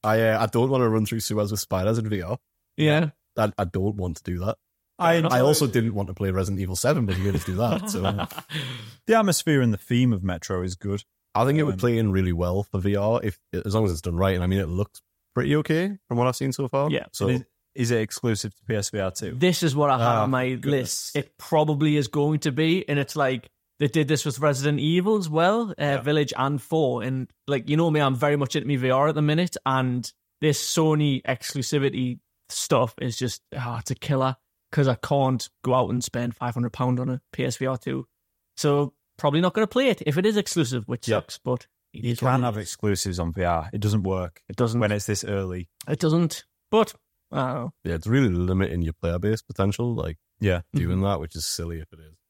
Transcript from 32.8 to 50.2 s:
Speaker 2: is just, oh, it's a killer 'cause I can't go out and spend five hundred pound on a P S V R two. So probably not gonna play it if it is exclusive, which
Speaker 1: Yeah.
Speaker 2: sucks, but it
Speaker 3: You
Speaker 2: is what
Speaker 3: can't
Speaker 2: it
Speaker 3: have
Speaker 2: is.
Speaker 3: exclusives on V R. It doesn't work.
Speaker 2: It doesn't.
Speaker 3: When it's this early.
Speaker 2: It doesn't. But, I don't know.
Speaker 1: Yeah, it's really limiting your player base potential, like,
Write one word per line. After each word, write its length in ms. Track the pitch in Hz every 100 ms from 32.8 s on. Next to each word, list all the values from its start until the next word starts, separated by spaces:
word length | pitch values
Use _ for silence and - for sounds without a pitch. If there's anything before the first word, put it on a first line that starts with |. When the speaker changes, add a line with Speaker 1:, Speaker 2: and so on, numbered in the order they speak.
| 120 -
Speaker 2:
is 160 | 127 113
just, 260 | 123 - _ -
oh, 220 | 120 120
it's 100 | -
a 40 | 135
killer 400 | - 135 131 127 _ _ _
'cause 160 | - 135
I 80 | 117
can't 520 | - 143 131 123 - _
go 100 | 127
out 160 | 127 101
and 140 | 123
spend 320 | - 123 120 -
five 180 | 120
hundred 180 | 120 120
pound 280 | - 123 123
on 80 | 131
a 120 | 127 _
P 120 | -
S 120 | 131 120
V 100 | 131
R 100 | 127
two. 300 | - 131 131 _ _ _ _ -
So 380 | 147 107 143 _ _ -
probably 240 | 147 151
not 140 | 180
gonna 120 | 220 220
play 220 | 247 269
it 140 | 202 -
if 120 | 147
it 80 | 202
is 100 | 208
exclusive, 500 | - 170 123 127 107
which 220 | 120 -
Speaker 1:
Yeah. 80 | 104
Speaker 2:
sucks, 200 | - -
but 280 | 135 127 - _ _
it 120 | -
Speaker 3:
You 80 | 117
Speaker 2:
is 100 | 117
what 80 | 127
Speaker 3:
can't 120 | 127
Speaker 2:
it 40 | 123
Speaker 3:
have 100 | 107
Speaker 2:
is. 40 |
Speaker 3:
exclusives 560 | 101 - 107 95 98 87
on 140 | 85
V 120 | 85
R. 260 | 87 85 78
It 80 | 98
doesn't 220 | 104 107
work. 400 | 95 92 90 - -
Speaker 2:
It 80 | -
doesn't. 240 | 117 120
Speaker 3:
When 120 | 107
it's 140 | 104 -
this 180 | 104
early. 440 | - 98 95 90 90 _ -
Speaker 2:
It 100 | 147
doesn't. 440 | 165 165 165 - - _ _
But, 240 | 214 214 - _ _ _
I 40 | - 127
don't 80 |
know. 180 | 131 120 _
Speaker 1:
Yeah, 100 | -
it's 120 | 82 104
really 220 | 131 123
limiting 540 | 87 90 95 98 85
your 100 | 82
player 240 | - 85 87
base 240 | 101 110
potential, 520 | _ - 98 - 120
like, 240 | 117 82 80